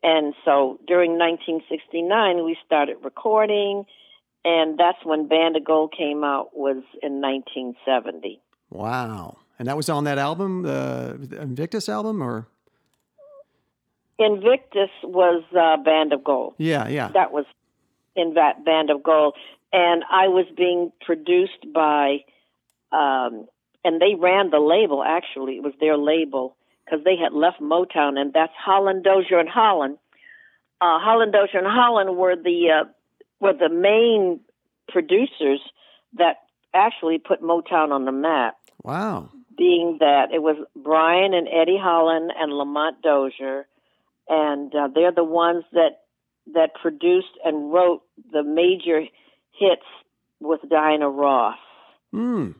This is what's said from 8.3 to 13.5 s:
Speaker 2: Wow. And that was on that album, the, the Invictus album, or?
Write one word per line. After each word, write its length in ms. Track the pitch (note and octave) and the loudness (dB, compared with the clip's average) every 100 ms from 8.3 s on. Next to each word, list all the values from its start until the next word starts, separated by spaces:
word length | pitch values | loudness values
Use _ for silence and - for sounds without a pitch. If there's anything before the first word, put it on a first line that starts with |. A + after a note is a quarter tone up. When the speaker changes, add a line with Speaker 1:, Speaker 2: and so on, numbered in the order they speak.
| G2+ _ _ _ | -16 _ _ _
Speaker 2:
Wow. 680 | - G#2 B2+ A#2+ G#2+ E2+ - _ _ | -10 -6 -6 -6 -10 -14 -18 _ _
And 80 | B2 | -8
that 100 | C#3+ | -6
was 120 | D#3 | -4
on 160 | D3+ | -2
that 140 | D3 C#3 | -2 -2
album, 440 | C#3 E3 G3 F#3 | -4 -4 -6 -6
the, 540 | E3+ C3+ C3 B2+ B2 B2 | -4 -6 -6 -8 -10 -12
the 220 | C3+ - | -14 -12
Invictus 460 | D3 B2+ E3 A3+ F#3+ | -10 -8 -8 -6 -6
album, 340 | G#3 G#3+ G#3+ | -6 -6 -6
or? 240 | C3 A2+ A2+ _ _ _ _ _ _ _ C#5+ C#5+ - | -6 -8 -10 _ _ _ _ _ _ _ -20 -20 -20